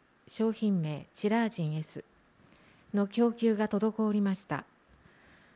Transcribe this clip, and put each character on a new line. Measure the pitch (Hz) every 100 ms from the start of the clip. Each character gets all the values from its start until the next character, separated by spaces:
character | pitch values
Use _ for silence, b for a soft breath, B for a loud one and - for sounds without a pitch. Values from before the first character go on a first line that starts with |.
| _ _ -
商 | - 220
品 | 214 214 190
名 | 156 147 -
チ | - 208
ラ | 226 226
ー |
ジ | -
ン | 156
S | 156 156 - - _ _ _ b b b b b
の | 202 202
供 | 233 233
給 | 233 226 208
が | 214
滞 | 202 220 214 220
り | 208
ま | 196 190
し |
た。 | - 143 - _ _ - b b b b b